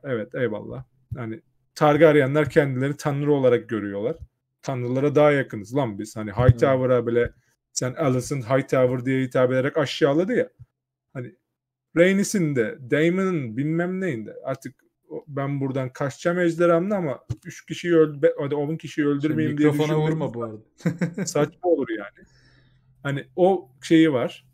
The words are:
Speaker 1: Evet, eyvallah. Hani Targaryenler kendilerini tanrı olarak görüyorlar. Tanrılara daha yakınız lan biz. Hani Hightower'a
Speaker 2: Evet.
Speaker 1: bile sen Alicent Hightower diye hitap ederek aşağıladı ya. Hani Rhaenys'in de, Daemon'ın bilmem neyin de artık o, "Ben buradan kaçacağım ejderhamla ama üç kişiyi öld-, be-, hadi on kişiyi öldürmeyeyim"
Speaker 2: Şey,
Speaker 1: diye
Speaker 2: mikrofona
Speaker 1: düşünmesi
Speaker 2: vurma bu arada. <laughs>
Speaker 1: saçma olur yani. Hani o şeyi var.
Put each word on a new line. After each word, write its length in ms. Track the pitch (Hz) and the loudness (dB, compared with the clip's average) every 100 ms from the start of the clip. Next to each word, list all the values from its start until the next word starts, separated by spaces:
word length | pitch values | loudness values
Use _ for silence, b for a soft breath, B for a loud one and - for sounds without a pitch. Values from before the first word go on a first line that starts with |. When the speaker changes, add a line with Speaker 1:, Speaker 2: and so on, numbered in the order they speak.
Speaker 1:
Evet, 300 | 143 120 107 | -8 -6 -6
eyvallah. 500 | 147 120 104 110 127 131 _ - - | -4 -4 -4 -10 -14 -16 _ -16 -12
Hani 240 | 113 113 _ _ _ | -10 -12 _ _ _
Targaryenler 760 | - 151 147 160 147 131 147 143 | 0 4 6 6 6 4 2 0
kendilerini 460 | 160 143 127 139 143 | 2 2 0 -4 -4
tanrı 360 | 151 139 143 | -4 -2 0
olarak 360 | 143 127 120 107 | 2 4 2 0
görüyorlar. 480 | 110 101 98 113 165 - _ _ _ | -6 -4 -4 -6 -8 -14 _ _ _
Tanrılara 520 | - 131 120 127 147 | -10 -6 -4 0 2
daha 180 | 139 147 | 4 4
yakınız 440 | 143 127 107 101 135 | 4 0 -6 -8 -4
lan 220 | 123 101 | -4 -6
biz. 180 | 107 110 | -10 -10
Hani 140 | 107 | -6
Hightower'a 640 | 104 127 117 143 131 127 | 2 4 6 4 2 2
Speaker 2:
Evet. 120 | 123 117 | 2 2
Speaker 1:
bile 260 | 117 120 - _ _ _ | 0 0 -4 _ _ _
sen 220 | - 127 | -8 -6
Alicent 500 | 131 151 127 123 139 | -2 0 0 -2 -6
Hightower 600 | 110 135 135 135 127 127 | -2 -2 0 2 2 0
diye 180 | 123 131 | -2 -2
hitap 260 | 127 131 127 | 0 2 2
ederek 240 | 131 135 160 | 2 -2 -2
aşağıladı 560 | 135 - 147 147 190 226 | -4 0 2 2 0 -2
ya. 120 | - - - _ _ _ _ | -4 -6 -20 _ _ _ _
Hani 220 | 135 123 - _ _ _ _ _ 156 | -14 -14 -16 _ _ _ _ _ 2
Rhaenys'in 600 | 180 196 202 208 156 135 | 4 4 0 0 0 0
de, 220 | 107 - 123 | -2 -4 -2
Daemon'ın 680 | 143 165 185 190 170 123 110 | 0 2 0 -2 -2 -4 -4
bilmem 440 | 147 165 175 185 | -4 -2 -4 -4
neyin 260 | 190 117 104 | -4 -6 -8
de 80 | - | -12
artık 300 | 131 135 127 - _ _ - | -8 -8 -10 -18 _ _ -16
o, 160 | 156 - | -16 -12
"Ben 320 | 139 139 143 | -8 -6 -4
buradan 320 | 135 131 127 | -4 -4 -6
kaçacağım 460 | - 143 - 175 175 | -6 -8 -4 -2 0
ejderhamla 580 | 175 165 175 165 190 208 | 0 2 2 2 2 -2
ama 240 | 160 120 - - | -4 -6 -10 -12
üç 220 | 175 - - | -14 -18 -14
kişiyi 280 | 160 175 | -10 0
öld-, 280 | 165 156 143 | 4 4 2
be-, 120 | 160 165 | 0 0
hadi 160 | 143 | -4
on 220 | 147 143 160 | -4 -4 -6
kişiyi 300 | 151 - 143 | -8 -2 0
öldürmeyeyim" 520 | 143 151 - - 147 | 0 -2 -2 -2 2
Speaker 2:
Şey, 0 | |
Speaker 1:
diye 120 | 151 | 2
Speaker 2:
mikrofona 180 | 143 151 156 | 4 0 0
Speaker 1:
düşünmesi 160 | 156 | 0
Speaker 2:
vurma 220 | 160 135 | -2 -4
bu 100 | 117 | -6
arada. 840 | 113 107 - _ 170 - 170 190 196 | -8 -10 -18 _ -4 -2 -4 -4 -4
<laughs> 0 | |
Speaker 1:
saçma 440 | 147 147 - 180 | 0 -2 -2 0
olur 180 | 151 127 110 | 0 0 -6
yani. 280 | 101 - b b b b b b b _ | -10 -16 b b b b b b b _
Hani 240 | 139 139 - - | -6 -6 -6 2
o 340 | 180 185 - _ | 2 2 -4 _
şeyi 300 | - 165 160 | 2 4 6
var. 340 | 127 123 - _ | 2 -2 -8 _